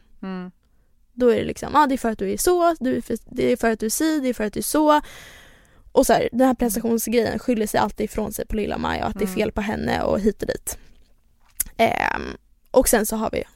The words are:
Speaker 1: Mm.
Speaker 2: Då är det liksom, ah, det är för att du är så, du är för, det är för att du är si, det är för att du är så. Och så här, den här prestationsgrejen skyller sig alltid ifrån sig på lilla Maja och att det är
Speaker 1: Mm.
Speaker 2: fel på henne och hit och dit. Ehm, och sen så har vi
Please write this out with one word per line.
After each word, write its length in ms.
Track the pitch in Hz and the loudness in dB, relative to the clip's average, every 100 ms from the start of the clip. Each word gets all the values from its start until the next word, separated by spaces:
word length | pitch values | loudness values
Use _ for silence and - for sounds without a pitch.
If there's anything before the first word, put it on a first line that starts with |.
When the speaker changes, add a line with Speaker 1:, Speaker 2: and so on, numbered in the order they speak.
| _ - | _ -16
Speaker 1:
Mm. 280 | 190 185 180 _ _ _ _ _ _ | -12 -10 -12 _ _ _ _ _ _
Speaker 2:
Då 140 | 240 247 | 2 2
är 80 | 208 | 4
det 80 | |
liksom, 300 | - - - - | 0 -6 0 2
ah, 100 | 294 | 4
det 80 | |
är 40 | 262 | 2
för 120 | 233 | -2
att 80 | 220 | -4
du 140 | 196 | -4
är 40 | 208 | 0
så, 380 | 359 359 339 330 | 2 4 2 2
du 160 | 254 247 | -2 -4
är 40 | |
för, 160 | - 226 | -4 -8
det 280 | - 247 247 | -6 -2 0
är 40 | 247 | 2
för 140 | 226 | 0
att 100 | 220 | 0
du 60 | 220 | -2
är 40 | |
si, 300 | - 320 311 | 0 0 0
det 80 | 262 | -2
är 60 | |
för 100 | 233 | -2
att 80 | 214 | -4
du 80 | 226 | -4
är 20 | |
så. 360 | - 294 302 302 - - - - - - _ - - | 0 2 4 4 0 -18 -20 -20 -20 -20 _ -20 0
Och 140 | - 269 | 2 4
så 60 | |
här, 160 | 214 - | 4 2
den 140 | 233 262 | 2 2
här 80 | |
prestationsgrejen 840 | 240 240 208 226 226 226 233 226 214 | 4 0 -2 -2 -2 0 0 0 -2
skyller 280 | - 226 208 | -2 -2 0
sig 140 | - | 0
alltid 240 | 214 - | -2 -2
ifrån 280 | 214 - 214 | -6 -4 -6
sig 140 | 214 - | -8 -6
på 100 | 220 | -4
lilla 220 | 202 - | -4 -4
Maja 240 | 80 82 | -4 -2
och 40 | - | -4
att 80 | 208 | -2
det 60 | |
är 20 | 196 | -2
Speaker 1:
Mm. 80 | 185 | 0
Speaker 2:
fel 160 | 214 | -2
på 80 | - | -2
henne 420 | 208 - - - | -4 -4 -2 -2
och 180 | - - | 0 2
hit 220 | 208 - | 0 0
och 60 | - | -6
dit. 300 | - - - - - _ _ _ _ _ - - - | -6 -8 -14 -18 -20 _ _ _ _ _ -8 -8 0
Ehm, 460 | 226 - - - 65 - _ _ _ | 0 2 -2 -4 -8 -12 _ _ _
och 180 | - 262 | 4 6
sen 180 | 113 - | 2 2
så 100 | 220 | -2
har 140 | 220 | -2
vi 120 | - - | -4 -8